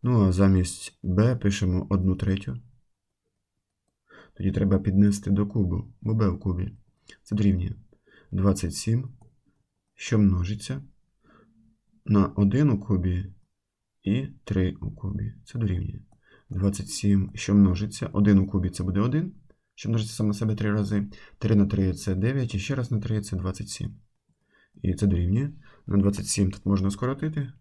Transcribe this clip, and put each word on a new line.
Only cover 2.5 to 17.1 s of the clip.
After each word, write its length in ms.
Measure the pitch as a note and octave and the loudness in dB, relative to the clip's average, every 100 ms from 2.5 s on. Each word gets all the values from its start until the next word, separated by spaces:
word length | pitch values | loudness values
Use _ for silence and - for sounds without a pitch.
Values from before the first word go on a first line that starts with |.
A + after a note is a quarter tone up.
| B2 - _ _ _ _ _ _ _ _ _ _ _ _ _ _ - - _ | -12 -12 _ _ _ _ _ _ _ _ _ _ _ _ _ _ -20 -20 _
Тоді 140 | F#2+ | -4
треба 280 | - G2+ F#2+ | 0 2 2
піднести 520 | G2+ F#2+ G2+ G2+ G2+ | 2 4 4 2 0
до 160 | G2 G#2 | 0 0
кубу, 460 | A#2 F#2 F2 - - | 0 -2 -2 -6 -10
бо 120 | A2 | -4
б 140 | A2 G#2 | 0 0
в 120 | F2 | 0
кубі. 320 | - F2 F2+ - _ _ _ - | -4 -4 -6 -10 _ _ _ -20
Це 120 | - G#2 | -6 0
дорівнює 400 | G2+ F#2+ F2+ G#2+ - _ _ _ _ | 2 2 -2 -8 -16 _ _ _ _
двадцять 420 | F#2+ G2 F#2+ E2+ | 0 2 2 -2
сім, 360 | - - A#2 C3 - _ _ _ _ _ _ _ _ | -6 -2 -2 -2 -14 _ _ _ _ _ _ _ _
що 240 | - A2+ | -2 2
множиться 640 | G2+ F2+ F2+ G#2 - C3+ C#3 _ _ _ _ _ _ _ _ _ _ _ - | 4 2 -2 -6 -8 -10 -12 _ _ _ _ _ _ _ _ _ _ _ 2
на 200 | G#2 G2 | 4 4
один 440 | - G2+ B2 D3 | 2 2 4 2
у 100 | G#2+ | 2
кубі 540 | - F#2+ F2+ F2+ F#2 - _ _ _ _ _ _ | 0 0 0 -2 -6 -14 _ _ _ _ _ _
і 240 | - A2+ C3+ - | -2 -2 -4 -12
три 320 | - G2 F#2 - | -4 -2 0 -2
у 100 | G#2 | -10
кубі. 420 | - F#2+ G2+ G#2 - - | -8 -8 -6 -8 -10 -14
Це 140 | A#2+ | -4
дорівнює 400 | A2 F2+ - - - _ _ _ _ | -2 -2 -4 -10 -16 _ _ _ _
двадцять 400 | F#2 G2 G2 - | -2 -2 -2 -8
сім, 420 | - G2+ | -4 2